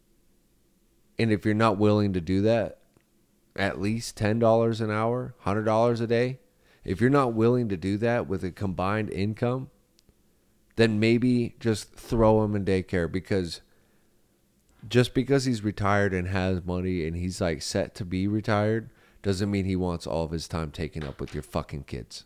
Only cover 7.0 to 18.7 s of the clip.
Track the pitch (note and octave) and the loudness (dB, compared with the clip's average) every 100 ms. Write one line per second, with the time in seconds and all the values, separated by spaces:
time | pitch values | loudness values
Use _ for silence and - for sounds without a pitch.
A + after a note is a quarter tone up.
7 | B2 C#3+ C3 A2+ A2+ B2 A#2 F#2+ F#2 G#2 | 4 4 2 4 4 4 0 -2 -2 0
8 | A#2 A#2+ D2+ F#2+ F#2 D#2+ G2+ F2 F#2 G#2+ | 0 0 -2 -4 -6 -6 -6 -2 -2 -2
9 | G#2+ - G2+ G#2+ A#2+ B2+ C3 _ _ _ | -4 -2 -4 -2 -2 -2 -8 _ _ _
10 | _ _ _ _ _ _ _ - A2+ G#2+ | _ _ _ _ _ _ _ 2 4 4
11 | A2 A#2+ B2 B2 A#2 - A#2 G#2+ - - | 4 4 4 2 0 -4 -2 -2 -4 -16
12 | - A#2 A2 A2 G#2+ G#2 F#2+ F#2+ F2+ F#2 | -4 4 6 6 4 0 0 0 0 -2
13 | E2 F#2 - G2+ F2 - _ _ _ _ | -2 -4 -2 -2 -2 -8 _ _ _ _
14 | _ _ _ _ _ _ _ _ A2 A2+ | _ _ _ _ _ _ _ _ -2 2
15 | A#2+ - B2 C#3 C3 A#2 G#2 G2 G2+ G2+ | 2 0 2 2 2 -2 -2 -2 0 2
16 | G2+ F#2 F2 F#2+ F#2 F#2 E2+ F2+ F#2 F#2 | 2 0 -2 -2 0 -2 -2 -4 -2 -2
17 | D#2 E2+ F2+ F2+ F#2 D2 - G2+ F2 - | -4 -4 -4 -2 -2 -2 -4 -4 -4 -6
18 | F#2 F#2 G2 G#2+ G#2+ G#2+ G#2+ | -6 -2 0 -2 0 0 0